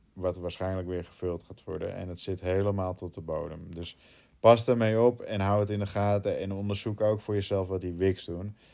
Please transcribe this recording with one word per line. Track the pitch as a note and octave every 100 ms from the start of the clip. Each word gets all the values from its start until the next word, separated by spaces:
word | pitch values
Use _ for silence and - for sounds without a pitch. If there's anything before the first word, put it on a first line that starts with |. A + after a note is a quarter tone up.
| _
wat | F#2+ F2+ F2
waarschijnlijk | F2 - F#2 F#2 F2+
weer | F2
gevuld | F2 - F2+ E2+
gaat | - -
worden. | - F2 F#2+
En | F#2 F2+
het | F2
zit | - F#2
helemaal | F2+ F#2+ G2+ G2 F#2
tot | F2+ F2+
de | -
bodem. | D#2+ D#2 D#2+ D#2+ E2+
Dus | E2+ F2 - - - _ -
pas | A2 A#2
daarmee | B2+ A#2 A2 A2
op | A#2+ A#2+
en | - G#2
hou | G2 G#2
het | G2+
in | G#2
de | G2+
gaten | G2+ G2+ G#2 G2+ D2
en | F#2+
onderzoek | G2 G2+ G2 A2+ G#2+
ook | G#2+ G#2+
voor | -
jezelf | G#2 F#2+ G2 F2+
wat | F#2
die | F2+
wicks | E2+ F#2+ F#2+
doen. | - F2 G#2 G#2 -